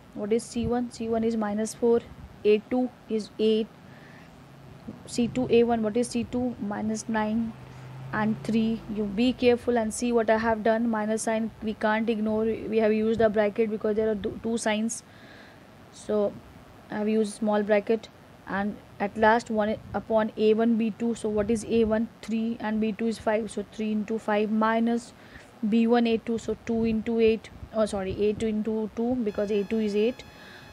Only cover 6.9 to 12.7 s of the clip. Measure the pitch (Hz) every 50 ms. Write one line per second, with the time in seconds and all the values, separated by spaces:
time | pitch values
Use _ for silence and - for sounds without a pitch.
6.9 | 220 220 - 233 220 214 214 214 220 233 226 226 - - - - - - - -
7.9 | - - - - - 214 214 214 220 - - - 214 226 220 226 226 214 - -
8.9 | 208 208 214 202 196 202 240 254 240 - 262 240 240 240 - 247 240 233 220 220
9.9 | 208 - 247 240 240 233 220 220 220 220 226 233 226 220 208 226 220 226 240 233
10.9 | 220 214 214 214 220 220 - 233 220 220 226 214 - - - 220 208 - - 214
11.9 | 214 220 226 226 233 208 214 214 214 214 220 226 220 - - -